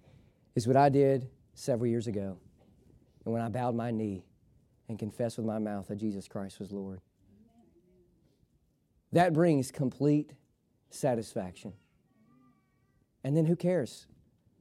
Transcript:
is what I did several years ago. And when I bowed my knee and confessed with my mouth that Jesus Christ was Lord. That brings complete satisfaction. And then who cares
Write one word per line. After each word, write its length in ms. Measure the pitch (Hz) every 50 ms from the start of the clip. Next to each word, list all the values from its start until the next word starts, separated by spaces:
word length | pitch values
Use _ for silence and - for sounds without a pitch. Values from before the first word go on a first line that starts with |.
| _ - - - - _ _ _ _ _ -
is 140 | 131 107 120
what 80 | 127
I 140 | 135 143 143
did 380 | 131 139 139 135 135 127 131 127 - _ _ _ _
several 360 | - - - 123 110 123 120
years 160 | 117 120 110
ago. 320 | 120 98 104 98 95 92 - - - _ _ _ _ _ _ _ _ - _ _ _ _ _ -
And 100 | 113 113
when 80 | 117
I 60 | 113 113
bowed 260 | 98 127 123 123 117
my 160 | 117 117 120
knee 340 | 113 110 110 104 98 92 - _ _ _ _ _ _ _ _ _ _ _ _ -
and 80 | 110
confessed 420 | 101 113 107 - - 120 113 - -
with 80 | 110
my 120 | 110 107 110
mouth 300 | 107 107 104 101 95 -
that 80 | 104
Jesus 320 | 101 110 107 98 98 92 -
Christ 320 | - 107 98 95 - -
was 100 | 101 90
Lord. 300 | 98 101 95 95 95 92 _ _ _ _ _ _ - _ - _ _ - - _ _ _ _ 180 185 180 _ _ _ _ _ _ _ _ _ _ _ _ _ _ _ _ _ _ _ _ _ -
That 200 | - 165 180 180
brings 400 | 156 156 175 175 151 139 127 -
complete 640 | - - 139 123 - - 135 147 147 151 151 - - _ _ _ _ _ _ _ _ _ _ _
satisfaction. 840 | - - - 135 123 113 107 - - 113 95 90 90 - - 104 92 - _ _ _ _ _ _ _ _ _ _ _ _ _ _ _ _ _ _ _ _ _ _ _ _ _ _ _ _ -
And 120 | 135 147
then 100 | 165 156
who 100 | 160 175
cares 500 | 170 - 175 185 165 120 - - - - _ - _ _ _ _ _ _ _ _ _